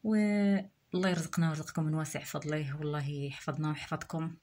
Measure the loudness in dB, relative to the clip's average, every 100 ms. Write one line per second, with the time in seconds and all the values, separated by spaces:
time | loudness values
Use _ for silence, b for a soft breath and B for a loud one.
0 | 4 4 4 4 6 4 0 _ _ 0
1 | 2 2 0 2 2 2 -4 -2 0 0
2 | -2 -6 -4 -6 -2 -2 -2 -4 -2 -2
3 | -2 -4 -6 -6 -6 -2 -2 -2 -4 -6
4 | -4 -4 -4 -8